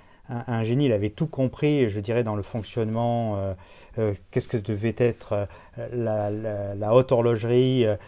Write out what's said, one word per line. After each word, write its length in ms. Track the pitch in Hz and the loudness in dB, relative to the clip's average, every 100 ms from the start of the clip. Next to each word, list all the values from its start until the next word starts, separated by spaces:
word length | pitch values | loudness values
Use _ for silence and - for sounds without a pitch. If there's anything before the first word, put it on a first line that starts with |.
| - - - | -20 -20 -10
un, 140 | 120 120 | -8 -4
un 160 | 117 | -2
génie. 240 | 110 123 143 | 0 2 2
Il 40 | |
avait 200 | 104 104 | 2 0
tout 160 | - 156 | -2 -4
compris, 600 | - 127 - 151 147 117 | 0 -2 0 0 2 2
je 100 | 104 | 0
dirais, 240 | 104 117 | -2 0
dans 120 | 110 104 | 0 -2
le 60 | |
fonctionnement, 960 | 98 117 98 120 110 113 120 117 113 101 | -4 -8 -6 -4 -2 0 0 0 -2 -2
euh, 160 | 98 92 - - - - | -4 -6 -12 -20 -12 -2
euh, 140 | 110 98 - | -2 -2 -4
qu'est-ce 160 | 131 - | -4 -2
que 100 | 120 | -4
devait 380 | 101 104 113 107 | -2 -2 -2 2
être, 500 | 120 110 - 104 101 - - - | 0 0 -4 -4 -4 -10 -18 -12
euh, 100 | 117 | -8
la, 380 | 120 113 107 104 | -4 -2 0 -2
la, 420 | 104 110 101 101 | -2 -4 -4 -6
la 220 | 101 104 123 | -4 4 4
haute 160 | 127 | 6
horlogerie, 760 | 120 117 117 117 123 127 131 110 | 4 4 2 2 4 4 4 2
euh, 100 | 104 | 0